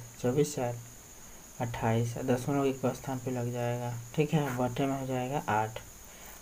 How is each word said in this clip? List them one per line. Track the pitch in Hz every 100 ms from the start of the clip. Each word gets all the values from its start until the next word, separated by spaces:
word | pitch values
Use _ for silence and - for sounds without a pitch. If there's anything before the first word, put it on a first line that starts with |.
| - -
चौबीस | 123 143 147 -
चार | 120 120 - - - - - - - -
अट्ठाईस, | 120 117 117 113 117 135
और | 131
दशमलव | 123 147 143 139
एक | 131 127
स्थान | 123 - 131
पे | 139
लग | 127 120
जाएगा, | 120 120 120 120 120 - -
ठीक | 147
है, | 160 139 123
बटे | 123 120 139
में | 135
हो | 131
जाएगा | 127 127 147 -
आठ। | 107 110 - - - - - - -